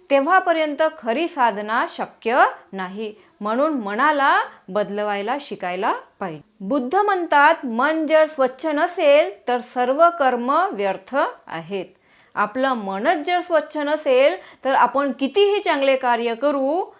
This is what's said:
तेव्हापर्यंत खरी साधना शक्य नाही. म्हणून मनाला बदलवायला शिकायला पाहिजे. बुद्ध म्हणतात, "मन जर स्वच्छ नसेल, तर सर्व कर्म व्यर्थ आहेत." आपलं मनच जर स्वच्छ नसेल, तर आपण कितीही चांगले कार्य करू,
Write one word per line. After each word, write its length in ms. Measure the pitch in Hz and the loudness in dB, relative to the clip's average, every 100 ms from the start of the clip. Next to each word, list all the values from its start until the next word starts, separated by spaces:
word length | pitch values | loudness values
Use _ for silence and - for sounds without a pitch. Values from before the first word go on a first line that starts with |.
| - | -2
तेव्हापर्यंत 760 | 277 277 370 370 330 311 285 311 311 | 0 4 4 4 0 0 0 -2 -2
खरी 300 | 226 233 330 | -4 -2 -2
साधना 580 | 330 240 202 208 233 330 | 0 0 0 -2 -2 -4
शक्य 560 | - 214 - 226 262 403 - - | -6 -10 -6 0 2 2 0 -12
नाही. 420 | 196 180 196 220 - _ - | -10 -8 -8 -10 -12 _ -10
म्हणून 320 | 208 233 302 | -4 0 0
मनाला 680 | 285 202 208 285 294 277 370 508 - - | -2 -4 0 0 2 2 2 -2 -10 -6
बदलवायला 680 | 196 202 202 208 202 202 277 | -4 -2 -4 -4 -4 -4 -6
शिकायला 520 | 285 208 180 180 214 466 - - | -8 -8 -6 -4 -2 -4 -8 -12
पाहिजे. 220 | 190 156 - - | -10 -10 -16 -12
बुद्ध 360 | 190 277 247 370 | -4 -4 0 0
म्हणतात, 600 | 415 381 330 294 294 330 269 | 0 0 2 4 4 4 -2
"मन 420 | 226 277 320 302 | -2 0 0 2
जर 180 | 311 311 | 2 2
स्वच्छ 400 | 302 262 262 320 | 0 -2 -2 -4
नसेल, 800 | 294 349 349 302 285 359 403 - | -2 -2 0 4 4 4 -4 -4
तर 120 | 247 | -4
सर्व 500 | 233 254 247 277 339 339 | -4 -2 0 4 4 4
कर्म 480 | 262 247 240 294 381 | 0 0 0 0 0
व्यर्थ 460 | 247 294 185 - 269 359 508 - | -2 -4 -4 -4 -2 -2 -4 -12
आहेत." 380 | 160 160 196 175 _ _ _ _ - | -12 -8 -8 -8 _ _ _ _ -4
आपलं 380 | 208 262 269 | -4 -2 -2
मनच 540 | 247 196 190 254 349 294 | -2 -4 -4 -2 -2 -2
जर 140 | 359 | -2
स्वच्छ 360 | 349 330 294 302 | 0 -2 -2 -4
नसेल, 580 | 285 302 302 254 285 359 - - 262 | -4 -2 2 4 4 2 -8 -8 0
तर 80 | |
आपण 380 | 254 240 262 285 | 2 2 2 -2
कितीही 480 | 247 269 403 403 403 | -2 -2 2 2 2
चांगले 360 | 381 294 269 262 | 0 0 2 2
कार्य 400 | 254 233 233 226 | 0 0 -2 -2
करू, 500 | 285 285 269 302 403 | 0 0 0 -2 -4